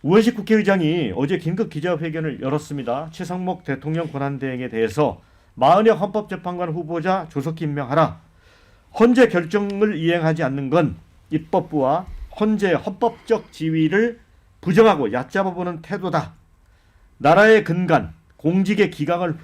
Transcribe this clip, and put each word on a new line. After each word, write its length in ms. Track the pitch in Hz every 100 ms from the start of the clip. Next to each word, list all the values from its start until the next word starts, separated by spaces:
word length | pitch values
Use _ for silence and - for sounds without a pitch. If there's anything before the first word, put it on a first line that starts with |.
우원식 320 | 139 190 226 240
국회의장이 760 | 196 220 202 196 156 170 127 87
어제 220 | 143 185
긴급 320 | 156 185 220
기자회견을 720 | 156 175 165 165 160 160 123
열었습니다. 680 | 131 147 151 143 117 127 160
최상목 500 | 160 175 180 185 180
대통령 480 | - 135 147 160 160
권한대행에 560 | 139 139 139 135 127 127
대해서 540 | 113 113 98 147 - _ _ _
마은혁 480 | - 131 180 220 202
헌법재판관 680 | 196 214 214 185 180 180 175
후보자 580 | 160 156 165 175 190 160
조속히 340 | 143 143 160
임명하라. 560 | 156 143 127 147 156 - _ _ _ _ _ _ _ -
헌재 300 | 226 247 240
결정을 680 | 180 165 202 202 196 214 175
이행하지 460 | 165 170 160 160
않는 260 | 143 135 139
건 280 | 156 160 - _ _ _
입법부와 760 | 160 160 190 170 156 131 160 185 - - -
헌재의 380 | 214 214 202 160
헌법적 800 | - 190 233 226 - 226 -
지위를 640 | - 160 160 156 190 233 233 _ _ _ _
부정하고 540 | - 185 220 165 135
얕잡아보는 680 | 123 135 190 190 175 180 165
태도다. 520 | - 196 180 165 113 - _ _ _ _ _ _ _ _
나라의 460 | 135 175 214 220
근간, 500 | - 170 180 151 87 - _ _
공직의 560 | 151 185 190 208 190
기강을 460 | - 151 175 175 160